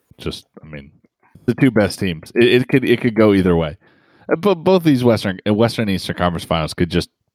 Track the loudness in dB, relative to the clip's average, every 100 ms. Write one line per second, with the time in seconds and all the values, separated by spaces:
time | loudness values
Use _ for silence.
0 | _ -14 -12 -12 -14 -20 -20 -18 -20 _
1 | _ _ _ -10 -6 0 2 2 0 -2
2 | -6 -6 -6 0 4 2 2 0 2 0
3 | 0 2 4 4 2 2 -2 -8 _ _
4 | _ _ -6 -2 0 0 2 2 2 2
5 | 2 2 -2 -4 -2 0 0 0 -4 -4
6 | -6 -4 -2 -2 -4 -4 -2 -4 -2 -2
7 | -4 _ _